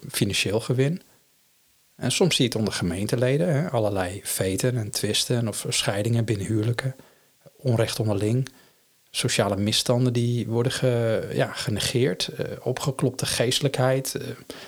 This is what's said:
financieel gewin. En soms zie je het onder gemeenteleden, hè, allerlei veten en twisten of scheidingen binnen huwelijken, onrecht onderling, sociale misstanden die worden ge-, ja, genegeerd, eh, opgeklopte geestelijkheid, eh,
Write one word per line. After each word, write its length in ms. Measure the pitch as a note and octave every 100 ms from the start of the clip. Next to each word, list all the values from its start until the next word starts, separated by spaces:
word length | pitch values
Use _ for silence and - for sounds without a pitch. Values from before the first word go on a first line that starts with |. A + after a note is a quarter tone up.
| -
financieel 500 | - G#2 F#2+ G#2 G#2+
gewin. 420 | - B2+ C#3 F3+ - _ _ _ _ _ _ _ _ -
En 160 | G#2
soms 240 | - F#3 -
zie 80 |
je 60 | A#2
het 100 | G#2+
onder 140 | G#2+
gemeenteleden, 800 | - F2 F2 A2 B2 B2 C#3+ F3
hè, 160 | C#3+ F3
allerlei 500 | B2+ G#2 G2 F2+ G2
veten 540 | - - F#2+ F#2+ B2+ B2
en 140 | G#2
twisten 560 | - G#2 G#2+ - A#2+ A2+
of 180 | - -
scheidingen 560 | - - G2+ A2 A#2 A2
binnen 200 | G#2 F2+
huwelijken, 500 | A2 A2+ A#2 C3+ - - _ _ _ - _
onrecht 440 | C3 A#2 A2+ -
onderling, 500 | G#2+ G2+ G#2 B2 C3 - - _ _ _ _
sociale 440 | - B2 - G2+ G2
misstanden 580 | G#2 - - B2 B2+
die 340 | A#2+ A#2+ A#2+ A2
worden 240 | A#2 B2
ge-, 580 | - B2+ A#2+ A2+ G#2 -
ja, 180 | - B2
genegeerd, 720 | - - G#2 - A#2+ C#3 F#3 -
eh, 180 | - - G2+
opgeklopte 640 | - B2+ - - C3 - C#3+
geestelijkheid, 880 | - A#2+ - C#3 - B2+ C3+ C3 -
eh, 120 | B2 B2 - -